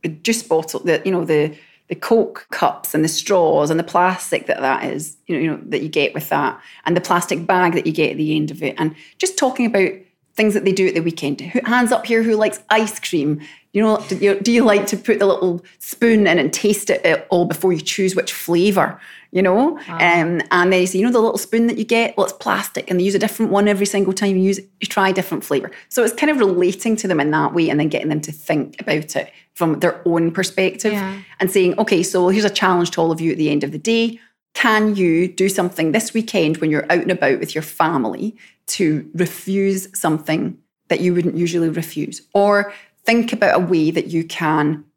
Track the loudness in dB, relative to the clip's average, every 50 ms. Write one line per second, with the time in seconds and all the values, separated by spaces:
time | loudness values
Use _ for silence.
0 | -6 -8 -8 -8 _ -4 -4 -4 -2 0 0 0 0 -2 -8 -6 -2 0 0 0
1 | 0 -2 -2 -2 0 0 2 2 2 0 -4 -10 -20 _ _ _ _ _ -10 -10
2 | -2 2 2 2 2 0 -4 -16 -16 _ -4 0 0 0 0 -2 -10 -4 -2 0
3 | 0 0 -2 -4 -2 0 2 4 4 4 4 2 2 2 0 -2 -2 0 0 2
4 | 2 2 0 -2 -6 -4 -4 -4 -2 -2 -4 -2 0 0 0 0 -2 -6 -6 -6
5 | -8 -10 -14 _ _ -4 -4 -2 -2 -2 -4 -6 -8 -6 -6 -4 -4 -2 -2 0
6 | 0 0 -2 -6 -6 -2 -2 0 0 -2 -4 -6 -16 -20 -20 -8 -4 0 0 0
7 | 0 2 0 0 0 -2 -6 -6 -2 0 0 2 2 2 0 0 -2 -2 0 0
8 | 0 0 0 -2 -2 -2 0 -2 -2 -4 -6 -6 -6 -6 -4 -2 -4 -4 -4 -8
9 | -20 -20 _ _ -4 -4 -2 0 -2 -2 0 0 -2 0 2 2 0 0 -2 -6
10 | -16 _ _ _ _ _ _ 0 0 2 2 2 0 0 2 2 2 2 0 0
11 | -2 -2 -4 -4 -4 -6 -6 -6 -8 -4 -4 -4 -2 0 2 2 2 2 2 0
12 | 0 0 0 2 2 2 2 2 2 0 -2 -6 -2 _ 2 2 2 0 -4 -10
13 | -8 -4 -2 0 0 0 -2 -4 -6 -16 -20 -20 _ _ _ 2 2 2 2 0
14 | 0 -4 -4 0 2 2 2 2 2 2 4 4 6 6 4 4 2 0 -4 -6
15 | 0 0 0 2 4 2 2 2 2 -2 -2 -2 -6 -14 _ _ -16 -16 -6 0
16 | 2 4 4 6 4 4 4 2 2 0 -2 0 0 0 0 0 0 -2 -2 2
17 | 2 2 0 0 0 0 0 0 2 0 -2 -2 0 0 0 0 -2 -6 -4 -2
18 | -2 0 0 -2 -4 -4 -6 -10 -4 0 2 2 4 4 4 2 2 0 -2 -10
19 | -20 -20 -20 -20 -20 _ -2 0 2 4 4 4 2 2 0 -4 -10 -12 -2 2
20 | 4 4 4 4 2 2 0 -2 0 0 2 2 4 4 4 4 2 2 0 0
21 | 0 2 2 4 2 2 0 -2 -4 -2 0 0 2 0 0 -2 -2 0 2 0
22 | 0 0 0 -2 -2 -2 -2 -6 -4 -2 -2 -2 -4 -6 -8 -10 -6 -2 -2 0
23 | 0 2 0 0 -2 -2 -2 -2 -2 0 2 2 4 2 2 2 0 -2 0 0
24 | 0 0 0 0 0 0 2 2 2 2 0 -2 -6 _ _ _ -10 -4 -2 0
25 | 0 2 2 0 -2 -4 -6 -8 -4 -2 -2 -2 -2 -4 -14 -18 -20 _ -2 0
26 | 0 0 0 0 0 0 2 4 2 2 4 2 2 0 0 -2 -2 -2 -2 0
27 | 0 -2 0 2 2 2 2 2 0 0 2 0 0 2 2 2 0 2 0 -2
28 | -2 -2 -4 -4 -4 -8 -14 -14 -4 -2 -2 -2 -2 -4 -8 -12 -4 -4 -2 -2
29 | -4 -4 -6 -8 -8 -8 _ -20 _ _ _ -2 0 0 0 2 2 0 0 0
30 | -2 0 0 2 0 0 0 -2 -4 -4 -2 0 -2 -2 -2 -2 -4 -2 -2 -2
31 | -4 -6 -8 -12 -16 -20 -8 _ -4 0 2 2 2 2 2 0 0 2 2 0
32 | 0 0 0 2 2 4 2 2 0 0 0 0 0 2 2 2 0 -2 0 0
33 | 0 0 0 0 0 -2 0 0 0 0 0 0 -2 -4 -8 -6 -2 0 0 2
34 | 0 0 -4 -8 -18 _ _ _ _ _ _ -2 0 2 2 2 2 0 2 2
35 | 2 2 4 2 0 0 0 0 0 0 0 0 -2 -2 -2 -2 -2 0 0 0
36 | -2 -2 -4 -4 -4 -2 0 0 2 2 0 0 0 0 0 -2 0 0 0 0
37 | 2 -2 -2 0 2 0 0 0 -2 -6 -6 -8 -8 -8 -2 0 0 0 0 -2
38 | -2 -4 -4 -6 -8 -8 -10 _ -20 -20 _ _ _ -10 -4 -2 0 0 0 -2
39 | -4 -8 -4 -2 -2 -2 -4 -10 -8 -4 -2 0 0 0 0 -2 -4 -8 -12 -4
40 | -2 -2 -2 -2 -2 -2 -2 -2 -2 -4 -8 -10 _ _ _ _ _ _ -2 0
41 | 0 0 0 2 0 0 0 -2 -2 -2 0 0 -2 0 -2 -4 -8 -8 -8 -8
42 | -8 -8 -10 -14 _ _ _ 2 4 4 4 4 2 -2 -8 -18 -20 _ _ _
43 | _ 2 2 2 2 0 0 2 2 4 4 2 2 2 2 2 2 2 0 -2
44 | -4 -2 -4 -4 -4 -4 -6 -4 -2 0 0 2 2 0 0 -2 -8 _ _